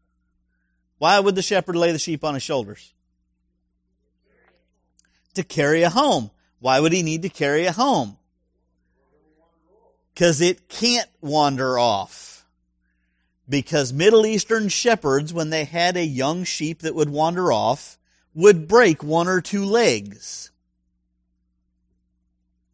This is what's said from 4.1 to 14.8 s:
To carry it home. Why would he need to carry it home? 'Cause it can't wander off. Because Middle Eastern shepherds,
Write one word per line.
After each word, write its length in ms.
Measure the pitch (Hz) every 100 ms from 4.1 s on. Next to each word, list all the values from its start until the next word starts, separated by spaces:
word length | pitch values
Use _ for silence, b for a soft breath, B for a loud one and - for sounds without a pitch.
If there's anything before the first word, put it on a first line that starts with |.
| _ _ _ _ _ _ _ _ _ _ _ _
To 100 | -
carry 400 | - - 147 160
it 100 | 170
home. 380 | 202 294 170 107 - _ _
Why 200 | 127 131
would 140 | 160
he 100 | 180
need 200 | 160 160
to 80 | 185
carry 340 | - 143 147
it 120 | 180 175
home? 420 | 277 208 107 - _ _ _ _ _ _ _ _ _ _ _ _ _ _ _ _ _ _ _
'Cause 280 | - 175 147
it 260 | 175 185 _
can't 400 | - 233 240 196 _
wander 560 | 147 151 143 135 131 127
off. 680 | 120 101 92 - - - _ _ _ _ _ _ _ _ _ _ -
Because 460 | 143 - 156 131
Middle 320 | 135 190 220 214
Eastern 420 | 214 - 226 208
shepherds, 640 | -